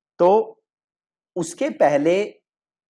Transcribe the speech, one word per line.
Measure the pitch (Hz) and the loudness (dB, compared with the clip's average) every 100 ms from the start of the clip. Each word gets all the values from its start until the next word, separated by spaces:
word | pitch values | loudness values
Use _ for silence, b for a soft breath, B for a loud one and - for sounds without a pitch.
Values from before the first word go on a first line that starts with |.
| _ - | _ 0
तो | 175 214 220 - _ _ _ _ _ _ _ 180 | 2 2 -2 -10 _ _ _ _ _ _ _ -10
उसके | 165 - 285 | -8 -6 -6
पहले | - 147 143 156 185 208 - _ _ _ _ _ | 0 2 2 2 0 -2 -10 _ _ _ _ _